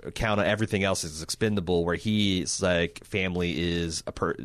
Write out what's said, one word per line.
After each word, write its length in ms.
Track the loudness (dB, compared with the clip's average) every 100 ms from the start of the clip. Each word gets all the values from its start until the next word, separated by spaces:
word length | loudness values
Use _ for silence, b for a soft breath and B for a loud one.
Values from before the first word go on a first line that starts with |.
| -12
count 280 | -2 0 2
on. 40 | 2
Everything 380 | 2 0 0
else 220 | 2 0 -4
is 160 | -8
expendable, 640 | -8 -2 0 0 2 2 2
where 100 | 0
he's 640 | 2 2 4 2 0 0
like, 400 | 2 2 0 -4 -6
family 520 | -2 -2 0 0 0
is 460 | 0 0 -2 -6 -8
a 40 |
per-, 240 | -4 -2 -2